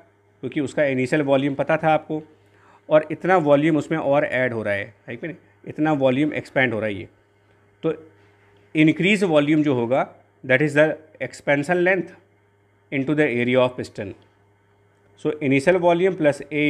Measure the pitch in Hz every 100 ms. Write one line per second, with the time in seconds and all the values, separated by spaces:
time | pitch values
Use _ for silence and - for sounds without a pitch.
0 | - _ _ _ 127 156 135 - 143 131
1 | 127 156 139 135 143 135 143 160 160 156
2 | - 156 - _ _ _ _ _ - 156
3 | - 156 170 185 143 143 156 151 - 160
4 | 135 143 - 123 127 113 104 101 101 -
5 | - - 165 185 _ _ - 127 156 147
6 | 131 127 151 - - 139 127 110 107 98
7 | 98 _ _ _ _ _ _ _ 160 185
8 | - _ _ _ _ _ _ 160 156 156
9 | 180 208 196 151 143 156 147 123 117 139
10 | 175 - _ _ 131 131 151 143 156 -
11 | - - 123 - - 143 143 180 175 190
12 | 185 - _ _ _ _ _ _ - 139
13 | 135 151 151 120 120 127 123 - 110 -
14 | 101 - _ _ _ _ _ _ _ _
15 | _ _ 156 - 139 135 180 185 175 170
16 | 190 175 151 135 - 147